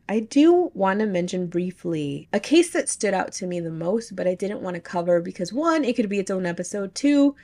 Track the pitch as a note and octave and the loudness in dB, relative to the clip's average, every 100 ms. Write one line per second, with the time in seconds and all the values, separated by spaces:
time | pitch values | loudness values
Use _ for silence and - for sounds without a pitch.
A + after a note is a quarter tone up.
0 | - G#3+ A3 C#4 D#4+ F4 E4+ - F#3+ G3+ | -6 -4 0 4 6 6 4 0 0 0
1 | A3 F3+ F3 F3+ F3+ F3 F3+ - F3 D#3+ | 0 0 -2 -2 -2 -2 -4 -6 -6 -4
2 | C#3+ C#3+ - G3+ - D#4+ F4 F4 - - | -4 -6 -4 -4 2 4 4 0 -4 -2
3 | G#3 F#3+ - - F#3 F3 E3 D#3+ E3+ A3+ | -2 0 -2 -6 -6 -4 -6 -6 -2 -2
4 | A3+ F#3 F3+ F3+ G3 G#3 F#3 F3 - F3+ | -4 -4 -2 -2 -4 -6 -8 -8 -6 -2
5 | F3 F3 F3 - F3 A#3 E4 D#4+ A#3+ A#3+ | 2 2 0 -6 -6 -2 2 2 2 0
6 | G#3+ G3+ F#3+ F#3+ F3+ F3 F3+ G3+ G3 - | 0 -2 -2 -2 -2 -4 -6 -6 -6 -2
7 | C#4+ C#4+ C#4+ C#4+ | 2 6 4 2